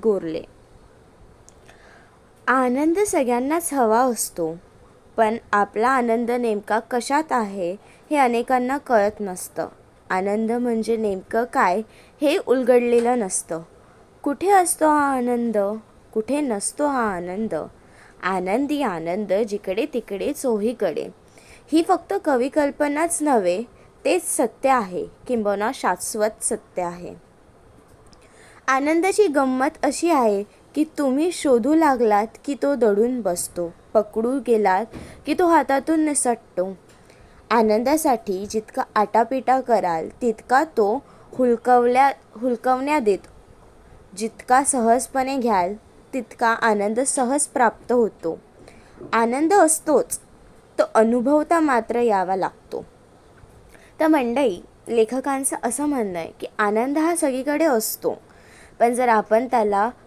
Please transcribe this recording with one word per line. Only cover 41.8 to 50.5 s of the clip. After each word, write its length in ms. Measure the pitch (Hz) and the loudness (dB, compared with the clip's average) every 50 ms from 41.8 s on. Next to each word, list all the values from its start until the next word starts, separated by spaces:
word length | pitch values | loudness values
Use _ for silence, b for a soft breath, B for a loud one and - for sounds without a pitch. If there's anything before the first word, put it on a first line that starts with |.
| 240 247 247 254 277 269 262 - - _ - 214 | 4 4 4 4 4 2 2 -2 -10 _ -12 -6
हुलकवण्या 600 | 240 262 240 220 - 247 254 254 269 285 302 302 | -4 -4 -4 -2 0 0 0 0 0 -2 -2 0
देतो. 280 | 226 208 190 - - - - - - - - - - - - - - - - - - - - | 2 0 0 0 -2 -12 -20 -20 -20 -20 -20 -20 -20 -20 -20 -20 -20 -20 -20 -20 -20 -20 -10
जितका 460 | 190 220 220 - - - - 254 262 285 | -8 -8 -8 -8 -8 -2 2 2 4 4
सहजपणे 720 | - 277 254 226 226 233 262 247 - - 269 254 262 277 | 2 0 2 2 4 2 2 0 -2 -4 -4 -2 -2 -2
घ्याल 360 | 269 226 240 208 185 175 185 208 220 - - - - - - - | -2 0 0 2 0 0 -2 -4 -8 -14 -20 -20 -20 -14 -10 -8
तितका 340 | 262 226 - - - 240 | -8 -8 -8 -6 -2 0
आनंद 520 | 226 226 - - 226 208 208 202 208 220 240 | 0 2 2 2 0 2 2 0 -2 0 -2
सहज 480 | 277 - - 285 247 233 277 294 - | -2 -2 0 -2 0 0 0 -2 -2
प्राप्त 440 | - - 277 240 214 - - - - | -2 0 2 2 2 0 -2 -4 0
होतो. 480 | 240 247 226 190 - - - 160 165 - - - _ - B B B B B B B B B B - | 0 2 2 0 -2 -6 -8 -8 -8 -8 -12 -20 _ -20 B B B B B B B B B B -2
आनंद 400 | 226 233 233 247 277 311 320 392 | 0 0 0 0 0 0 4 4
असतोच, 640 | 403 330 311 311 - - 311 285 214 - - - - - - - - - - | 6 6 4 2 0 0 2 2 2 2 0 -6 -12 -12 -16 -20 -20 -20 -20